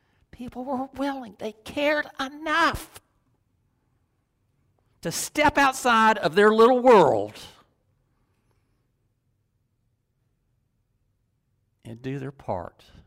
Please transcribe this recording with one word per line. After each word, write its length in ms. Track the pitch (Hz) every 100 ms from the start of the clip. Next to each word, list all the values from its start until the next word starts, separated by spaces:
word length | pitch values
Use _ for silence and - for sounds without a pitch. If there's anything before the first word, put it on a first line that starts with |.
| _ _ _
people 320 | - 247 247
were 240 | 254 254 262 262
willing. 400 | 277 269 226 202
They 140 | 220
cared 560 | - - 294 294 302 294 -
enough 800 | 269 294 311 320 311 - - - _ _ _ _ _ _ _ _ _ _ _ _ _ _ _ _ _ _ _ _
to 100 | -
step 460 | - - 302 294 294
outside 600 | 277 262 247 226 220 220
of 160 | 170
their 180 | 175 214
little 280 | 220 233 247
world 540 | 254 214 139 110 104 - - - _ _ _ _ _ _ _ _ _ _ _ _ _ _ _ _ _ _ _ _ _ _ _ _ _ _ _ _ _ _ _ _ _ _ _ _ _ _ _ _ _ _
and 180 | 117 117
do 160 | 131 139
their 120 | 135
part 540 | 139 - 92 - - _ -